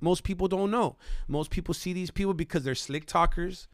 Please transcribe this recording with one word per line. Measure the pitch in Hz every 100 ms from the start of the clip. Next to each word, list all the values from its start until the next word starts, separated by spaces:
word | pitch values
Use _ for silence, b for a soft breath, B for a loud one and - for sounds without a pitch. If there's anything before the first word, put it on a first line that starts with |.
Most | 160 180
people | - 180 185
don't | 185 202
know. | 233 190 - b b -
Most | 143 156
people | - 170 160
see | 180
these | 180 180
people | - 196
because | 175 160 165
they're | 135
slick | 127 - 147 151
talkers. | - 165 - 175 185 -